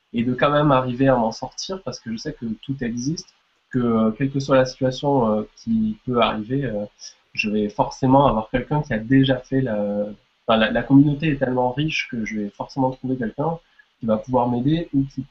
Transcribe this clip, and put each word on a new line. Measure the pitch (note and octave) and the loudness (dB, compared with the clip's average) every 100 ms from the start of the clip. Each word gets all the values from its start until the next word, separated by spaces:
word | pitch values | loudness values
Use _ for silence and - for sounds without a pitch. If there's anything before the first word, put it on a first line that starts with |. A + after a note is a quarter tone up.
| _ | _
et | A#2+ | -4
de | A#2+ | -2
quand | B2 D3 | 0 2
même | D3 D3+ | 4 4
arriver | C3 B2+ B2 C3+ | 2 2 2 4
à | B2+ | 4
m'en | A2 | 2
sortir | - A#2+ - - F#3+ | -4 -10 -10 -10 -8
parce | B2 - | -10 -12
que | A2+ | -10
je | A2+ | -10
sais | D3+ | -10
que | - A#2 A2 | -10 -8 -8
tout | - C3+ | -8 -6
existe, | A#2+ A#2+ C3+ F3 - _ _ _ _ | -4 -4 -4 -6 -10 _ _ _ _
que, | B2+ | -2
euh, | A#2+ A2+ A2 | 2 2 2
quelle | A2 C3+ | 0 -2
que | C#3 | -2
soit | C3+ C3+ | 2 4
la | B2+ | 4
situation, | - B2+ B2+ D3 C#3 A2 | 0 -2 0 0 2 2
euh, | G#2+ G#2+ - | 0 -2 -10
qui | A#2 A2+ A2 G#2+ | -2 0 0 -4
peut | B2+ A#2+ | -2 0
arriver, | A2 G#2+ G#2+ C#3 | 0 0 -4 -4
euh, | A#2+ G#2 G#2 - - - _ | -4 -6 -8 -12 -20 -20 _
je | - G#2+ | -6 -2
vais | G#2+ G#2 | -2 -2
forcément | - C3 - C3 C3+ C#3 | -2 -4 0 4 4 4
avoir | A2 - | 2 -2
quelqu'un | B2+ B2 D3+ | -6 -2 -4
qui | - | -2
a | A2 | -6
déjà | A2+ C3+ C3+ C3 | 2 4 4 0
fait | - C3+ | -2 -2
la... | A#2+ G#2 G#2 G#2 G#2 G#2 _ _ - | -2 -2 -2 -4 -6 -10 _ _ 0
Enfin, | A2 | 2
la, | A2 | 2
la | A#2+ | 0
communauté | - C#3 D3+ C#3+ D#3+ | 6 6 6 2 -2
est | C3+ | 0
tellement | B2+ B2+ B2 | 0 0 -2
riche | B2+ D#3 - - | -2 -4 -4 -6
que | A#2+ | -8
je | G#2+ A2 | -6 -6
vais | G2+ | -8
forcément | - A#2 C#3 C3 | -8 -8 -2 -2
trouver | C3 B2+ C3 | -2 -6 -4
quelqu'un | A2 - D3 E3 - _ _ _ | -4 -4 -4 -6 -12 _ _ _
qui | A2+ | -2
va | G#2+ | -2
pouvoir | B2+ B2+ A#2+ | 0 0 2
m'aider | B2 C3+ E3 E3 | 0 0 0 0
ou | C#3 | -2
qui | C#3 - C3+ | -2 -6 -6